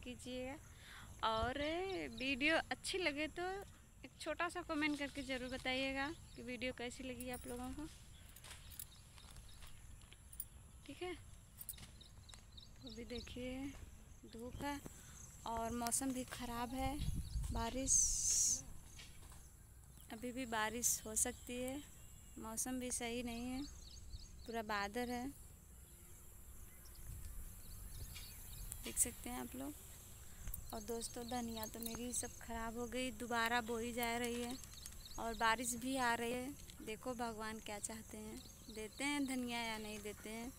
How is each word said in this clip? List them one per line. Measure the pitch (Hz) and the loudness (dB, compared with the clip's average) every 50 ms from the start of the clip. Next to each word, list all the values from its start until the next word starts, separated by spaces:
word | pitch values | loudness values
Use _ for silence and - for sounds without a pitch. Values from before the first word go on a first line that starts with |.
| - | -8
कीजिएगा। | 254 247 - - 247 254 254 254 262 285 320 - - - - - - - - - - - - - | -8 -6 -6 -6 -4 -2 -2 -2 -2 -4 -6 -10 -12 -14 -14 -14 -14 -12 -12 -12 -10 -2 2 4
और | 220 220 220 226 240 262 277 285 302 320 349 381 381 381 339 311 262 233 | 6 6 6 4 4 4 4 2 4 4 4 2 2 2 0 0 -2 -2
वीडियो | 226 254 269 277 240 285 311 330 302 - - | 2 2 4 4 6 8 8 8 8 6 4
अच्छी | - - - - - | 0 -2 0 0 2
लगे | 370 359 302 277 285 311 294 | 4 4 4 4 4 0 0
तो | - 349 349 370 381 403 403 - - - - - - - - | 0 0 0 0 0 -2 -4 -8 -12 -16 -18 -18 -16 -14 -14
एक | 262 - - | -12 -8 -4
छोटा | - 320 302 - 339 349 | -2 0 2 2 2 2
सा | - 359 330 | 2 0 0
comment | - 320 294 302 302 294 277 | 2 4 4 6 4 4 4
करके | 285 269 - 277 254 | 0 0 -2 -2 -2
ज़रूर | 254 269 254 247 254 | 0 0 0 0 -2
बताइएगा | 254 247 - 262 254 262 269 269 269 269 277 294 330 - - - - | -2 0 2 4 4 4 4 4 4 2 2 0 0 -4 -8 -10 -10
कि | - 233 | -8 -4
वीडियो | 240 247 226 240 254 247 | -4 -2 0 0 0 0
कैसी | - 240 247 - - 262 | 0 -2 -4 -4 -4 -4
लगी | 262 247 240 254 254 | -4 -4 -4 -4 -2
आप | 247 240 - | -4 -4 -2
लोगों | 254 247 247 247 262 | -4 -4 -2 -2 -2
को। | 269 294 302 330 - - - - - - - - - - - - - - - - - - - - - - - - - - - - - - - - - - - - - - - - - - - - - - - - - - - - - - - - - - - | -2 -2 -4 -6 -6 -10 -14 -14 -14 -14 -14 -14 -14 -14 -12 -12 -12 -12 -10 -10 -8 -8 -8 -8 -10 -14 -16 -14 -14 -14 -12 -12 -12 -12 -12 -12 -10 -10 -10 -10 -10 -10 -10 -10 -12 -12 -12 -14 -16 -16 -16 -12 -8 -8 -8 -10 -10 -16 -16 -14 -14 -12 -10
ठीक | - 277 - | -10 -6 -4
है, | 349 359 339 | -2 -2 -2
तो | - - - - - - - - - - - - - - - - - - - - - - - - - - - - - - - - - - 240 | -4 -8 -12 -14 -14 -16 -16 -14 -12 -8 -8 -8 -8 -10 -12 -12 -14 -14 -14 -12 -12 -12 -12 -12 -12 -12 -12 -14 -14 -12 -12 -12 -10 -10 -8
अभी | 220 226 240 | -8 -6 -6
देखिए | 220 247 233 - - - 247 247 254 254 262 269 285 269 - - - - - - - - - - 220 - | -4 -4 -4 -4 -4 -4 -2 -2 0 0 0 -2 -2 -2 -4 -8 -10 -10 -12 -12 -14 -14 -14 -12 -10 -8
धूप | 226 233 247 240 - 269 | -6 -6 -6 -4 -2 0
है | 285 285 285 - - - - - - - - - - - - - | 0 0 -2 -4 -8 -12 -12 -14 -12 -12 -12 -12 -12 -10 -6 -2
और | 226 233 226 226 226 233 | 0 2 2 4 4 4
मौसम | 240 240 233 233 - 269 269 247 | 4 4 6 6 6 4 4 2
भी | 254 247 - | 2 0 -2
ख़राब | - - 247 240 233 233 247 233 262 | -2 -2 -2 0 0 0 0 2 2
है, | 254 247 269 277 294 - - - - - - - - - - | 2 4 4 4 4 4 4 4 2 2 2 2 2 2 4
बारिश, | - 226 226 233 240 254 269 269 - - - - - - - - - - - - - - - - - - - - - - - - - - - - - - - - - - - - - - - - - - - - 233 | 4 2 2 2 2 4 6 8 10 10 10 8 6 6 6 8 8 8 8 8 6 4 2 -4 -8 -10 -10 -10 -12 -12 -10 -10 -10 -12 -12 -12 -12 -12 -12 -14 -14 -16 -16 -16 -16 -16 -16 -16 -16 -14 -10 -8 -6
अभी | 220 240 247 | -4 -2 -2
भी | 226 254 262 | 0 0 0
बारिश | 226 226 220 214 220 220 247 240 - - - - | 2 4 4 4 4 4 6 8 8 6 6 4
हो | 220 220 | 2 6
सकती | - - 247 233 - - - 247 247 | 6 6 6 4 -2 -4 -2 0 2
है। | 254 262 269 294 285 - - - - - - - - - - 240 | 2 2 0 -2 -4 -8 -12 -14 -14 -14 -14 -14 -14 -12 -8 -6
मौसम | 220 220 226 220 - 254 254 254 | -4 -2 0 0 0 2 2 0
भी | 247 247 | 0 0
सही | 240 - 247 233 233 247 240 | 0 0 0 2 2 2 0
नहीं | 240 233 233 240 | 0 0 -2 -2
है, | 247 254 262 294 285 - - - - - - - - - - - - - - - | -2 0 -2 -2 -4 -6 -10 -10 -10 -10 -10 -10 -8 -8 -8 -8 -8 -10 -10 -6
पूरा | - 226 233 214 | -2 -2 0 2
बादल | 214 214 202 202 202 202 247 247 240 | 2 4 4 4 2 2 2 2 2
है, | 247 240 247 277 277 - - - - - - - - - - - - - - - - - - - - - - - - - - - - - - - - - - - - - - - - - - - - - - - - - - - - - - - - - - - - - - - - - - - - - - | 2 0 0 -2 -4 -6 -10 -12 -14 -14 -14 -14 -14 -14 -14 -14 -14 -14 -14 -14 -14 -14 -12 -12 -12 -12 -12 -12 -10 -10 -10 -10 -12 -12 -12 -12 -10 -8 -6 -6 -6 -4 -4 -4 -2 -4 -4 -4 -6 -8 -8 -8 -8 -6 -6 -6 -6 -6 -6 -6 -6 -6 -8 -8 -8 -10 -8 -8 -6 -6 -4 -4 -4 -4 -2
देख | 233 233 | 2 4
सकते | - - 247 226 - - 240 | 4 4 4 4 -4 -4 -4
हैं | 247 254 | -2 -2
आप | 247 233 - | -2 -4 -4
लोग। | 254 269 294 294 - - - - - - - - - - - - - - - - - - - - | -4 -4 -4 -4 -6 -8 -12 -12 -12 -12 -12 -12 -10 -10 -10 -8 -6 -4 -4 -4 -4 -4 -4 -4
और | 226 | -2
दोस्तों, | 214 220 233 233 226 - - 247 240 | -2 0 0 0 0 -2 -2 -4 -2
धनिया | 233 247 247 233 226 226 226 220 | 0 0 2 2 0 0 0 -2
तो | 220 - 226 | -2 -2 -2
मेरी | 226 226 233 233 240 247 233 | -2 -2 -2 -2 -2 0 2
सब | - 247 240 - | 2 0 0 -2
ख़राब | - - - 226 226 226 233 220 | -6 -4 -2 0 0 0 0 0
हो | 240 240 | 0 -2
गई, | 226 220 254 254 254 214 | 0 0 2 2 0 0
दोबारा | 214 247 220 240 233 226 226 240 247 | -2 0 2 4 6 6 8 6 6
बोई | 233 220 240 226 233 240 226 | 4 4 2 2 2 2 2
जा | 247 240 233 233 | 2 4 4 4
रही | 240 247 233 240 240 | 4 4 2 2 2
है | 240 240 262 254 - - - - - - - - - - - - | 0 0 -2 -4 -6 -8 -10 -10 -10 -8 -10 -10 -8 -6 -2 0
और | 220 226 226 | 0 0 4
बारिश | 214 233 226 220 214 262 233 247 | 6 8 8 8 6 4 2 0
भी | 226 233 262 269 | 0 2 2 4
आ | 269 247 240 233 | 6 6 6 6
रही | 233 233 233 | 6 4 2
है। | 247 247 254 277 285 - - - - - 311 | 2 2 0 -2 -4 -8 -8 -10 -10 -8 -4
देखो | 262 220 - - 254 254 | -4 -4 -2 -2 -2 0
भगवान | 226 240 233 220 208 220 214 220 220 | 0 0 0 0 0 -2 -2 -2 -4
क्या | - - 208 208 | -4 -4 -4 -2
चाहते | - - 220 226 214 - - | -2 -2 -4 -4 -8 -8 -8
हैं, | 214 214 214 226 262 262 - - - - - | -8 -6 -6 -8 -8 -10 -10 -12 -12 -12 -8
देते | 214 220 214 208 - - 262 | -6 -6 -6 -4 -2 2 2
हैं | 285 294 294 277 | 4 4 4 4
धनिया | 254 262 254 247 240 233 233 | 4 4 2 2 2 2 2
या | 233 226 220 | 2 2 0
नहीं | 214 214 214 214 214 | 0 -2 -2 -4 -4
देते | 202 214 202 - - 214 | -4 -4 -6 -4 -4 -4
हैं। | 220 226 233 262 - | -4 -4 -4 -4 -6